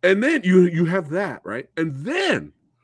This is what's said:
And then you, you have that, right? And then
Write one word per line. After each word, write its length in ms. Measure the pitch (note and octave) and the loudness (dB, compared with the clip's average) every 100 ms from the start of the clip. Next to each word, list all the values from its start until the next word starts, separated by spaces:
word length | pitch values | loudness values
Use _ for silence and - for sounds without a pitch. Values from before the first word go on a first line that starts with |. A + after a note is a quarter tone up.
| F3+ | 4
And 180 | G3 | 2
then 180 | B3 D#4+ F#3 | 2 0 4
you, 220 | F#3 F3+ | 6 6
you 180 | E3 E3+ | 2 0
have 240 | F#3 D3+ | -2 -4
that, 320 | E3 G3 A2+ | -6 -6 -8
right? 240 | - A2 - - | -10 -10 -10 -6
And 180 | E3 C3+ | -6 -6
then 560 | E3 E4+ F#4+ E3+ D2+ _ _ _ | -6 -4 -2 -2 -6 _ _ _